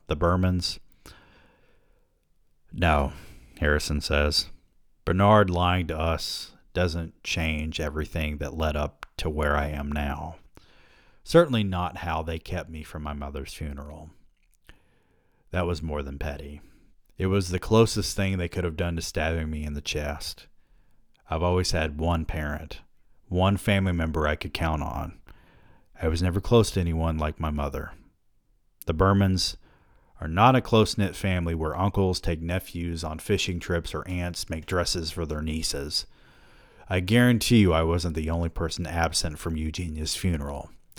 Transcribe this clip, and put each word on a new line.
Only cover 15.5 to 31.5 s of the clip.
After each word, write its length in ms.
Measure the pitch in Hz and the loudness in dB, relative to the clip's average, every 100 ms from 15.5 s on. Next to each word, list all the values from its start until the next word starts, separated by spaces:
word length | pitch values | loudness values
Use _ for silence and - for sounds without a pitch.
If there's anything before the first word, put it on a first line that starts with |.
That 140 | 90 87 | -2 -2
was 160 | 82 | -2
more 200 | 82 73 | -4 -6
than 160 | 69 69 | -6 -6
petty. 420 | 73 71 73 73 - _ _ _ _ - | -8 -8 -12 -16 -20 _ _ _ _ -4
It 100 | 92 | 0
was 220 | 98 87 | 2 0
the 120 | 87 | -2
closest 560 | - 110 113 - - - | 4 6 6 2 -4 -2
thing 200 | 98 95 | 0 0
they 120 | 87 | -2
could 160 | - | -2
have 120 | 87 80 | -4 -2
done 200 | 87 82 | -2 -4
to 60 | |
stabbing 480 | - - 78 82 78 | -4 -2 -2 -2 -2
me 140 | 76 | -4
in 100 | 76 | -6
the 60 | 73 | -6
chest. 680 | - 73 73 73 - - - _ _ _ _ - _ _ - | -6 -4 -4 -6 -10 -14 -18 _ _ _ _ -20 _ _ -6
I've 140 | 80 | -2
always 260 | 87 90 90 | 2 2 2
had 280 | 85 78 73 | 0 -2 -2
one 260 | 80 82 | 0 0
parent, 560 | 80 82 73 73 - - - _ _ _ - | 0 -4 -4 -6 -8 -14 -18 _ _ _ -4
one 280 | 90 95 98 | 2 4 2
family 360 | - 98 95 | 2 2 2
member 340 | 85 80 78 76 | 0 0 0 0
I 80 | |
could 180 | 76 76 | 0 -4
count 300 | - 82 78 | -2 -2 -2
on. 380 | 73 - 80 - - - _ - - - _ - | -4 -6 -8 -12 -20 -20 _ -20 -20 -20 _ -4
I 60 | 82 | 0
was 140 | 82 | 2
never 180 | 92 85 | 2 0
close 320 | - 120 107 | 4 6 6
to 80 | - | 2
anyone 380 | 85 80 82 78 | 0 0 0 0
like 220 | 78 78 | -2 -2
my 100 | 78 | -4
mother. 420 | 73 71 - - - - _ _ _ _ _ _ - | -2 -2 -4 -8 -14 -20 _ _ _ _ _ _ -12
The 80 | - | -4
Bermans 600 | 80 95 98 98 92 - - - _ _ _ _ - | 4 6 6 6 4 0 -6 -16 _ _ _ _ -12
are 80 | 80 | -4
not 280 | 82 117 131 | 4 6 6
a 40 | |
close-knit 560 | - 113 107 - 98 - | 4 4 4 2 -2 0
family 380 | 101 92 85 | 0 0 0